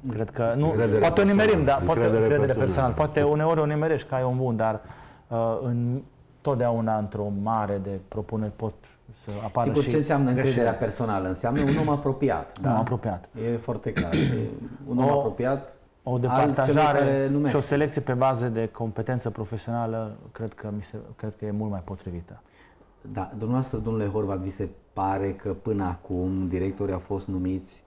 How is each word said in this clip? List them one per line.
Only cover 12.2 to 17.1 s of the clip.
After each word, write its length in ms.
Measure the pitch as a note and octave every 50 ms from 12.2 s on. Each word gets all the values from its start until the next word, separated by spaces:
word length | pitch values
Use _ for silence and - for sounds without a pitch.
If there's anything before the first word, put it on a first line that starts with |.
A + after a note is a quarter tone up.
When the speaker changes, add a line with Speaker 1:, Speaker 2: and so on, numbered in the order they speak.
| C#3+ C3 G2 D#2 - - -
Speaker 1:
Un 60 | - F#2+
Speaker 3:
da? 100 | C3 A#2
Speaker 1:
om 60 | A2
apropiat. 500 | A#2+ B2 B2 G#2+ - A2+ F#2 F2+ - - - A2+ A2+ A#2
Speaker 3:
E 60 | A#2+
foarte 360 | A2+ - - A#2 A2 - B2+ A2
clar. 200 | - - F3 -
E 360 | D#3+ D3 C3 B2 G#2+ - - - - - - - - -
un 100 | C#3 B2
om 80 | B2 C3
Speaker 1:
O, 100 | C#3+ C#3+ C#3+
Speaker 3:
apropiat 600 | C#3 A2 G2 - A#2+ B2+ C#3 C#3 - - - - - _ _ _ _
Speaker 1:
o 100 | B2+ B2
Speaker 3:
al 60 | B2
celui 160 | A#2+ A#2+ B2
Speaker 1:
departajare 640 | C3+ D3+ D3 C3 C#3 C3 C3+ C#3+ D3+ D3+ D3 C#3+
Speaker 3:
care 300 | C#3+ C#3+ C#3